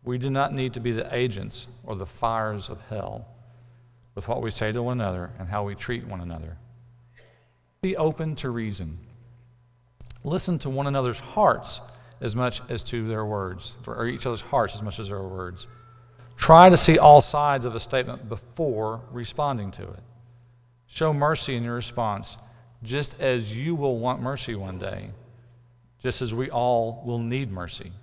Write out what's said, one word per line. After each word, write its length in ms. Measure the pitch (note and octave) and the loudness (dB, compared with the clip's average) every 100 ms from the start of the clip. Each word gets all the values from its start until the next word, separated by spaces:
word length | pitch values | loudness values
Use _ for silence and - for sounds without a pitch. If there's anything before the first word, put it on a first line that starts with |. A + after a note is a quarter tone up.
| - | -6
We 120 | B2 | -4
do 120 | C3 | -2
not 240 | C3+ C#3+ | 0 0
need 200 | C3+ C3 | 0 -4
to 60 | A#2+ | -4
be 140 | A#2+ | -2
the 200 | A2 - | -2 -2
agents 540 | B2 B2+ G2 G#2 - - - | -2 -2 -2 -10 -12 -16 -18
or 120 | - G2+ | -12 -10
the 100 | F#2 | -10
fires 640 | - A#2 A2+ A2 G#2 F#2+ | -2 -2 0 -2 -4 -8
of 100 | - - | -12 -10
hell 400 | G#2+ F#2+ A#2 - - - - - - - _ _ - | -8 -8 -10 -14 -20 -20 -20 -20 -20 -20 _ _ -14
with 140 | G2 | -6
what 120 | A#2+ | -4
we 100 | A2+ | -4
say 200 | - G#2+ | -2 -2
to 100 | A2+ | -2
one 200 | A#2+ B2 | -2 -2
another 300 | G#2 F2+ F2+ A#2 | -2 -4 -8 -10
and 120 | F2+ | -6
how 160 | G#2 G2+ | -4 -4
we 100 | G2 | -8
treat 320 | - A#2+ - | -6 -8 -6
one 140 | F#2+ | -10
another. 360 | F2 E2 D#2+ E2 - - - - - - - _ _ _ _ _ | -10 -10 -12 -14 -20 -20 -20 -20 -20 -20 -20 _ _ _ _ _
Be 160 | F#3+ - | -4 0
open 400 | D#3+ - D#3 D3+ | 0 0 -6 -4
to 120 | C3 | -4
reason. 480 | A#2 A2 G2 E2 E2 - - - - - _ _ _ _ _ - - | -4 -4 -6 -8 -10 -14 -20 -20 -20 -20 _ _ _ _ _ -18 -12
Listen 340 | - F3 - E3+ | -4 -4 0 -2
to 100 | C#3+ | -2
one 180 | C3 C#3+ | -2 0
another's 320 | C#3 B2+ A#2+ | 2 0 -2
hearts 600 | - - G3 B2 - - - - - - | -6 4 6 6 -2 -10 -10 -20 -20 -8
as 140 | B2+ A2 | -4 0
much 260 | B2 - - | -2 -2 -6
as 140 | A#2 | -6
to 240 | - A#2+ A2+ | -4 -4 -2
their 180 | A2+ G#2+ | -2 -2
words, 500 | G#2 F#2+ F#2 - - - | -2 -4 -6 -12 -14 -12
or 220 | A#2 A#2 | -4 -4
each 180 | B2 C3+ | -2 -4
other's 160 | A2+ | -6
hearts 340 | - C3+ G#2+ G#2 | 0 2 2 -2
as 60 | |
much 180 | G#2 G2 | -8 -8
as 100 | G2+ | -8
their 120 | G2 | -8
words. 460 | F#2+ F#2 F2+ F2+ - - - - - - - - | -8 -8 -8 -10 -16 -20 -20 -20 -20 -20 -20 -6
Try 320 | - E3 F#3 | 10 12 12
to 80 | F3 | 10
see 200 | - D#3 | 8 10
all 240 | D3+ D3 | 12 12
sides 440 | - D3 D3 C#3 B2 | 10 0 2 0 -2
of 100 | A2 | -6
a 40 | |
statement 480 | - C3+ B2 B2+ A2+ | -4 -2 -2 -8 -10
before 760 | A2 - - D#3 A2 A2 A2+ A#2 | -12 -12 -6 -4 -2 -4 -6 -10
responding 600 | B2 A#2 - D3 B2+ G2+ | -10 -10 -2 -2 -2 -6
to 120 | - | -10
it. 200 | F#2 - - - - - - - _ _ _ | -14 -14 -18 -20 -20 -20 -20 -20 _ _ _
Show 260 | - D#3+ | -2 0
mercy 420 | D3 D3 D#3 - B2 | 4 2 2 -2 -2
in 80 | |
your 120 | A#2 A#2+ | -2 -4
response, 640 | A2+ - A2+ G2+ G#2 - - - - - | -6 -2 -2 -2 -8 -16 -20 -20 -20 -18
just 340 | A2 C3+ C#3+ - | -6 -6 -6 -2
as 340 | C#3 B2+ G#2+ A2 | 0 0 -2 -4
you 200 | D3 E3+ | -2 0
will 240 | C#3 A#2+ | 0 0
want 220 | A#2+ B2+ | -2 -2
mercy 340 | B2 C#3 - G#2+ | -4 -6 -6 -6
one 240 | F#2+ F#2 | -6 -8
day, 320 | G2 F#2+ G2+ G#2 - - - - - _ _ _ | -8 -8 -10 -14 -20 -20 -20 -20 -20 _ _ _
just 220 | B2+ - | -4 -2
as 120 | B2 | -4
we 160 | A2+ C3+ | -2 -2
all 540 | A#2+ B2 A#2+ A2+ A#2 A#2+ | 0 2 2 2 -4 -6
will 140 | A#2+ | -4
need 320 | A#2 B2+ C3 | -2 -4 -4
mercy 400 | F#2+ E2+ - F2 F#2 | -6 -8 -10 -14 -16